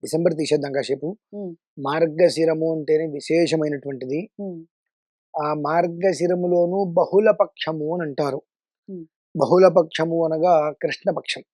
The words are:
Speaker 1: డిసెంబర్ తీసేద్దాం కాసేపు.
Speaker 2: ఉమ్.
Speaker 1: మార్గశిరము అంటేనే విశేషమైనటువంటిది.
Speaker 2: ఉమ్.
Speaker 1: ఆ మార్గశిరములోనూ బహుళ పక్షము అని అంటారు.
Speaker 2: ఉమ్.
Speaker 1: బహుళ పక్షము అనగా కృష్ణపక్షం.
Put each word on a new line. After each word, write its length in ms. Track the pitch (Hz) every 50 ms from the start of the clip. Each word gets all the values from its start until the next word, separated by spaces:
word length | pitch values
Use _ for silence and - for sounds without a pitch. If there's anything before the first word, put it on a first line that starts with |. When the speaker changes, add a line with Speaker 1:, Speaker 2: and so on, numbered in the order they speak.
| -
Speaker 1:
డిసెంబర్ 320 | 127 - 156 170 180 165
తీసేద్దాం 380 | 151 156 139 151 147 139 139 139
కాసేపు. 440 | 143 131 - 143 135 143 156 196 _ _ _ -
Speaker 2:
ఉమ్. 220 | 208 202 180 165 _ _ _ _ -
Speaker 1:
మార్గశిరము 920 | 139 139 147 160 165 165 151 160 180 170 - 156 165 160 160 160 160 165 160
అంటేనే 340 | 160 151 139 156 156 160
విశేషమైనటువంటిది. 1200 | 160 147 143 - - 156 165 170 151 156 160 151 151 147 139 131 143 139 127 127 127 135 156 190 220 _ -
Speaker 2:
ఉమ్. 240 | 202 196 180 165 160 170 _ _ _ _ _ _ _ _ _ _ _ _ _ 165 151
Speaker 1:
ఆ 120 | 147 151
మార్గశిరములోనూ 1300 | 151 147 143 156 170 175 175 170 170 175 196 180 - 165 180 180 180 180 180 175 175 175 175 180 196 202
బహుళ 460 | 180 165 175 170 - - 196 214 220
పక్షము 640 | 208 - 196 175 _ - - - 160 156 151 151 165
అని 80 | 180 170
అంటారు. 400 | 151 139 - 151 143 135 143 - _ _ _ _ _ _ _ _ -
Speaker 2:
ఉమ్. 160 | 196 180 165 - _ _ _ _ _
Speaker 1:
బహుళ 320 | 160 143 117 165 180 190 185
పక్షము 560 | 160 185 165 160 - - 160 165 165 165 165
అనగా 480 | 160 160 160 160 180 175 160 151 151 147 _ -
కృష్ణపక్షం. 600 | 156 139 - _ 196 170 135 131 - - 135 123 _